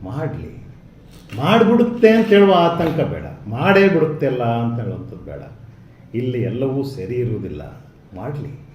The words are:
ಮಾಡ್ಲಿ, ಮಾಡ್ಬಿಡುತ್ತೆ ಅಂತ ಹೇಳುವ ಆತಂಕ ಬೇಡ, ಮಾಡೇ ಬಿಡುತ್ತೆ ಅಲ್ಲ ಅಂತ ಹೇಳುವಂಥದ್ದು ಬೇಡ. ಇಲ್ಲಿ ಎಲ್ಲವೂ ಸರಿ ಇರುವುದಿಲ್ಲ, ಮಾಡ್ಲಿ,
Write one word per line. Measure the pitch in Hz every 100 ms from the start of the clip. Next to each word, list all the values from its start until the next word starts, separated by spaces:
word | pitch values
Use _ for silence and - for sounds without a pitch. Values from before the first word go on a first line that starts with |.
ಮಾಡ್ಲಿ, | 95 147 156 - - - - - - - - - - 107
ಮಾಡ್ಬಿಡುತ್ತೆ | 151 226 - 233 240 - 220
ಅಂತ | 226 202
ಹೇಳುವ | 202 196
ಆತಂಕ | 180 170 170 165 156
ಬೇಡ, | - 78 73 - 107
ಮಾಡೇ | 117 180 196 196
ಬಿಡುತ್ತೆ | 165 156 147 135
ಅಲ್ಲ | 123
ಅಂತ | 117 117 117 117
ಹೇಳುವಂಥದ್ದು | 101 92 87 87 78
ಬೇಡ. | 71 69 - - - - - - 117
ಇಲ್ಲಿ | 123 120
ಎಲ್ಲವೂ | 120 117 135 135
ಸರಿ | - - 95 123
ಇರುವುದಿಲ್ಲ, | 117 104 95 73 73 - - - - 92
ಮಾಡ್ಲಿ, | 120 143 143 - -